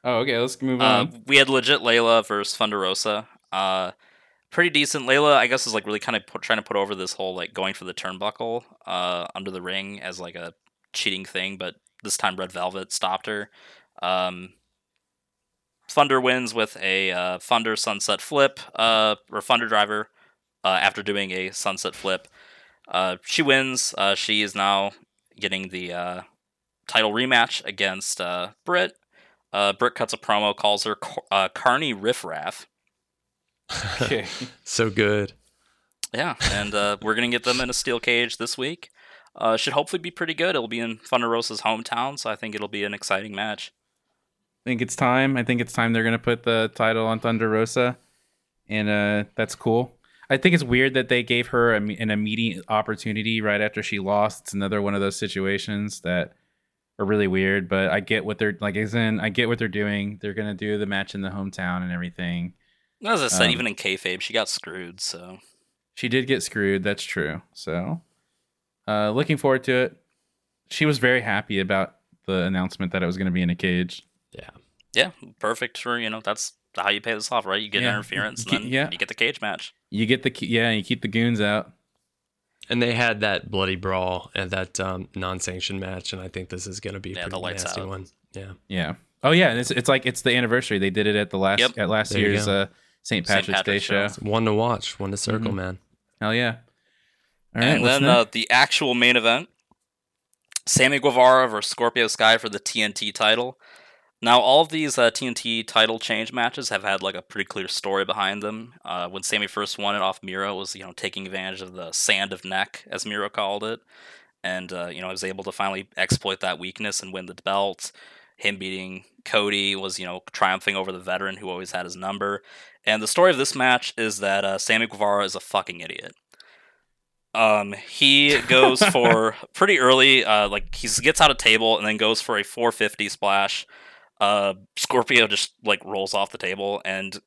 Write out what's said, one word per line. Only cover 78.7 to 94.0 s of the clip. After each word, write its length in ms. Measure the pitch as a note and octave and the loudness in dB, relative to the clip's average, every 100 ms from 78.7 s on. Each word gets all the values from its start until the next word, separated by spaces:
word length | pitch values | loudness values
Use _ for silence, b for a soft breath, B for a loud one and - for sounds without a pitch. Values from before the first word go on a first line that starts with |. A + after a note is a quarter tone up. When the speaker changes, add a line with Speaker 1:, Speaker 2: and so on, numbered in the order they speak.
Speaker 1:
yeah. 160 | C3+ D3 | -2 -4
Speaker 2:
you 80 | G#2 | -4
get 100 | - | -6
the 60 | |
cage 260 | - A#2 - | 0 -2 0
match. 340 | G#2 F2 - _ _ | -6 -6 -12 _ _
Speaker 1:
You 160 | G2+ A2+ | -2 2
get 160 | C3 | 2
the 80 | C3 | 0
ki-, 160 | - F#2+ | -4 -2
yeah, 240 | A#2 A#2 | 0 2
you 120 | A2 | 0
keep 200 | F#2+ A#2+ | -2 -4
the 60 | G#2+ | -2
goons 320 | A2+ A#2 A2+ | 0 0 2
out. 320 | G#2 G#2 - _ _ _ _ _ _ _ _ _ - | 0 0 -4 _ _ _ _ _ _ _ _ _ -4
Speaker 3:
And 100 | A#2+ | -2
they 120 | A#2+ | 0
had 260 | A#2 A#2+ G#2+ | 2 0 2
that 300 | G#2 F#2+ - | -2 -2 -2
bloody 260 | G2 F#2+ F#2 | -2 -2 -2
brawl 540 | F#2+ F#2 F#2 F#2 - | -2 -2 -2 -4 -6
and 160 | - F#2 | -8 -4
that, 300 | F#2+ F#2+ - | -4 -4 -6
um, 280 | F#2+ F#2 F#2+ | -6 -6 -10
non-sanctioned 640 | - F#2 F#2 - F#2 - G2 | -8 -6 -6 -6 -6 -6 -6
match, 320 | F#2 F#2 - | -8 -8 -10
and 80 | F#2+ | -10
I 60 | F#2 | -10
think 200 | F#2+ F#2 | -10 -10
this 180 | F2+ G2 | -12 -10
is 140 | F2+ | -10
gonna 180 | G2+ G2 | -10 -10
be 120 | F#2+ | -10
a 40 | F#2 | -8
Speaker 2:
Yeah, 80 | |
the 60 | F2 | -8
Speaker 3:
pretty 120 | F#2 | -6
Speaker 2:
lights 220 | F2+ F2+ | -8 -6
Speaker 3:
nasty 180 | F2 F2+ | -6 -6
Speaker 2:
out. 60 | F#2+ | -8
Speaker 3:
one. 180 | F#2+ F#2+ _ _ | -10 -14 _ _
Yeah. 200 | F#2+ F#2+ F#2 _ | -16 -16 -18 _
Speaker 1:
Yeah. 260 | F#2+ D#2+ F2+ _ _ | -4 -4 -6 _ _
Oh 80 | C3+ | 2
yeah, 180 | E3 E3+ | 4 4
and 100 | A#2 | 2
it's, 100 | A#2+ | 0
it's 180 | A2+ A#2+ | 0 2
like, 180 | C3 B2+ | 2 0
it's 160 | B2 | -2
the 120 | B2+ | 0
anniversary. 440 | B2 A#2+ B2 - G#2 | 2 2 0 0 0
They 120 | G2 | 0
did 160 | F#2+ G#2 | 2 2
it 80 | |
at 160 | G#2 G2+ | 0 0
the 80 | F#2+ | 0
last, 220 | F#2+ G2+ | 2 4
Speaker 2:
Yep. 120 | B2 A#2 | 2 2
Speaker 1:
at 100 | F#2+ | 0
last 200 | G#2+ G#2+ | 0 0
Speaker 3:
There 80 | G2 | 0
you 60 | G2+ | 2
Speaker 1:
year's, 160 | G2+ G#2+ | 2 0
Speaker 3:
go. 160 | G2 | 0
Speaker 1:
uh, 40 | G2 b b b | -2 b b b
Saint 220 | - G#2+ F2 | -4 -4 2
Speaker 2:
Saint 200 | G2 F#2+ | 0 2
Speaker 1:
Patrick's 140 | G2 | 0
Day 160 | G2 G2+ | 0 -2
Speaker 2:
Patrick's 60 | |
Speaker 1:
show. 240 | - G2+ | 0 0